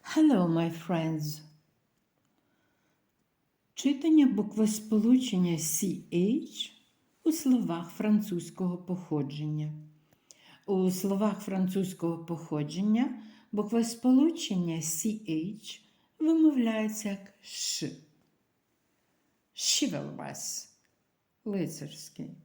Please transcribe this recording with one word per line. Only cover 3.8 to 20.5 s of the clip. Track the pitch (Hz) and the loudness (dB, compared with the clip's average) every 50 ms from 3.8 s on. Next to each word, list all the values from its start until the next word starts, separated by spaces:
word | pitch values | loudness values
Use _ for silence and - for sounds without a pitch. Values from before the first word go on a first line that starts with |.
| - 269 285 - - 330 311 311 277 | 0 0 0 2 4 8 8 8 8
буквосполучення | - 196 202 208 - - 214 220 208 - - - - 220 214 208 233 254 254 254 - 202 180 180 175 170 | 8 6 2 -2 -2 0 2 2 2 2 -2 -2 2 2 4 6 6 6 6 6 2 2 2 2 2 2
C | 156 151 - - - 214 180 - - - - - | 0 -2 -4 -2 -2 -2 -2 -4 -6 -8 -2 0
H | 175 180 208 254 320 - - - - - - - _ _ _ _ _ _ _ _ _ _ | 2 2 2 2 0 -2 -8 -10 -12 -12 -12 -12 _ _ _ _ _ _ _ _ _ _
у | 330 | 0
словах | 311 - - 269 254 233 180 165 170 170 175 - | 0 0 2 2 2 2 2 -2 -4 -4 -6 -12
французького | - - 202 214 214 208 - - 180 170 156 - - - 190 180 175 | -8 -2 2 2 4 2 2 0 -6 -6 -6 -8 -8 -4 -4 -4 -4
походження. | 180 - - 180 180 - - 156 147 139 147 147 151 151 151 151 151 151 151 151 151 - - _ _ _ _ _ _ _ _ - _ _ - - _ _ | -6 -6 -8 -8 -8 -4 -4 -2 -2 -2 -4 -6 -6 -6 -4 -4 -4 -6 -8 -8 -12 -16 -20 _ _ _ _ _ _ _ _ -20 _ _ -20 -20 _ _
У | - 196 185 185 185 | -2 0 2 2 2
словах | 180 185 - 196 196 190 214 214 208 - | 0 0 -2 -2 0 0 0 -2 -2 -4
французького | - - 190 190 190 185 - 196 185 - - - 170 170 165 165 165 | -8 -6 -2 -2 -2 0 0 -2 -2 -4 -4 -4 -4 -4 -4 -6 -8
походження | - 170 156 - - 156 151 147 147 156 180 202 214 214 226 262 302 - - - - - - _ _ | -8 -8 -8 -6 -6 -4 -4 -4 -4 -4 -2 0 2 2 2 2 -2 -4 -10 -14 -20 -20 -20 _ _
буквосполучення | - 202 208 208 233 233 226 226 - - - 254 254 262 294 330 330 - - - 202 180 175 170 160 | -4 -4 -4 0 0 0 0 0 -4 0 2 4 6 6 6 4 2 -2 -6 -4 -2 -2 -2 -2 -2
C | 165 156 - - - - 220 214 - - - | -4 -4 -4 -6 -4 -4 -4 -4 -4 -6 -4
H | 160 156 165 196 214 - - - - - _ _ _ _ _ _ _ _ | -4 -4 -4 -6 -10 -12 -14 -16 -18 -18 _ _ _ _ _ _ _ _
вимовляється | 320 311 330 320 311 302 277 254 233 226 220 220 214 214 214 - - 208 | 0 2 4 6 6 6 6 4 0 2 0 0 -2 -2 -4 -4 -6 -6
як | 196 196 - - _ _ | -6 -6 -10 -20 _ _
«ш». | _ - - - - - - - 160 131 - - - _ _ _ _ _ _ _ _ _ _ _ _ _ _ _ _ _ _ _ _ _ _ _ _ _ _ _ _ _ _ | _ -16 -10 -8 -6 -6 -4 -6 -6 -8 -10 -14 -20 _ _ _ _ _ _ _ _ _ _ _ _ _ _ _ _ _ _ _ _ _ _ _ _ _ _ _ _ _ _
Chivalrous, | - - - - - 302 233 165 143 143 147 147 - 147 139 143 - - - | -6 -4 -2 -2 0 -2 -4 -4 -6 -8 -10 -12 -12 -12 -12 -12 -12 -10 -10